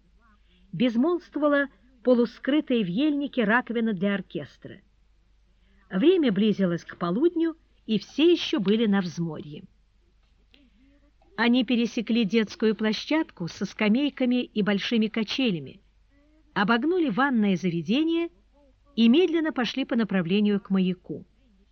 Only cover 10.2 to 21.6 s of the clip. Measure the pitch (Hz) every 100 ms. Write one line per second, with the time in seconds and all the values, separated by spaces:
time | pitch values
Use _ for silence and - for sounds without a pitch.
10.2 | _ _ _ _ 269 _ _ _ _ _
11.2 | _ - 233 247 214 240 233 - 202 233
12.2 | 208 226 214 - 220 214 220 220 - 311
13.2 | 320 - 165 - 202 - 214 233 285 -
14.2 | 254 247 247 214 202 202 - 233 214 233
15.2 | 214 - 254 170 135 - _ _ _ _
16.2 | _ _ _ - 202 233 294 370 302 185
17.2 | 277 240 208 185 185 170 151 254 320 330
18.2 | 339 - _ _ _ _ _ - 233 277
19.2 | 359 330 311 - 226 - 269 247 220 190
20.2 | 165 202 208 202 - 190 185 180 - 151
21.2 | - _ _ _